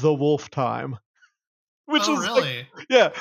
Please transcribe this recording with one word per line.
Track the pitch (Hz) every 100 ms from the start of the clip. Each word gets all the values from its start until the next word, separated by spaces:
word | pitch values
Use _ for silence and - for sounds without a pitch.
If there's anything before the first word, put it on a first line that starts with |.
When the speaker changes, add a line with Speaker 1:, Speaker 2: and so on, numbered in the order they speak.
Speaker 1:
The | 151
Wolf | 143 147 147 -
Time. | 147 120 120 135 110 _ _ _ _ _ _ _ _
Which | - 302 320
Speaker 2:
Oh, |
Speaker 1:
is, | 285
like, | 202 247
Speaker 2:
really? | 147 123 131 - -
Speaker 1:
yeah, | 254 180 -